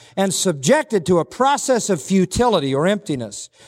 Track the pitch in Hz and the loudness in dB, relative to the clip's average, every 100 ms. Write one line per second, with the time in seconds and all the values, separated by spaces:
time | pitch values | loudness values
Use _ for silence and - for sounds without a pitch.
0 | - - 196 - 190 151 131 285 302 208 | -12 -4 -2 0 -2 -2 2 2 2 -4
1 | 170 175 156 - 262 277 - 247 - 185 | 2 0 0 0 0 0 0 0 0 -4
2 | - 190 180 - 247 196 139 135 165 208 | 0 0 2 2 2 2 0 0 0 -2
3 | - 139 113 - - _ | -4 -8 -6 -12 -18 _